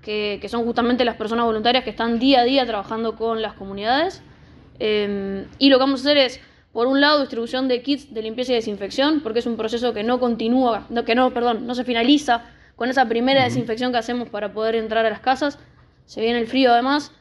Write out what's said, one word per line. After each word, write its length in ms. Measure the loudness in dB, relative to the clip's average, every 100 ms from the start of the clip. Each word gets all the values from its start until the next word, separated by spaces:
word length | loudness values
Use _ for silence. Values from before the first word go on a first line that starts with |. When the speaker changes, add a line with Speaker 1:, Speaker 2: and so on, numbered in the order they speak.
Speaker 1:
que, 340 | -6 -4 -4 -6
que 80 | -6
son 160 | -4
justamente 400 | -2 0 0 2
las 120 | 0 -2
personas 300 | -4 0 0
voluntarias 380 | 0 2 0
que 60 | -2
están 300 | -4 -2 0
día 220 | 4 4
a 20 |
día 240 | 4 2 0
trabajando 480 | -4 -6 -4 -4 -4
con 260 | -4 -2
las 120 | -4
comunidades. 680 | -8 -12 -6 0 0 0 -4 -20 -20 -20 -20 -20 -6
Em, 680 | -2 0 -2 -4 -6 -8 -10 2
y 120 | 4
lo 80 | 6
que 60 |
vamos 180 | 4 0
a 20 |
hacer 140 | 2 2
es, 220 | 2 -2 -20 _ _
por 140 | -2 0
un 160 | 4
lado, 200 | 4 2
distribución 460 | 0 -6 -6 -4 -2
de 140 | -2
kits 320 | -2 -4 -4
de 80 | -10
limpieza 300 | -8 -6 -2
y 40 | -2
desinfección, 680 | -2 -6 -6 0 2 0
porque 180 | 0 -4
es 80 | -2
un 100 | -4
proceso 340 | -4 -2 -2
que 120 | -2
no 160 | -2 0
continúa, 680 | 0 0 0 2 2 0 -4
no, 120 | -6
que 120 | 0 2
no, 160 | 2
perdón, 340 | 2 -2 -2 -4
no 80 |
se 100 | -6
finaliza 600 | -2 0 4 4 4 -2 -2 -20 -20 _
con 140 | -2
esa 180 | 0 2
primera 320 | 2 2 4
Speaker 2:
Ujú. 100 | 2
Speaker 1:
desinfección 420 | 0 -4 -4 -2
que 60 | -2
hacemos 320 | -2 -6 -6
para 240 | -6 -6
poder 220 | -4 -2 -2
entrar 300 | -2 0 0
a 20 |
las 120 | 0
casas. 360 | -2 0 -2 -6 -20 _ _ _ _
Se 160 | -4
viene 160 | -2 -2
el 80 | 0
frío 260 | 2 4
además 400 | 4 4 -2 -4 _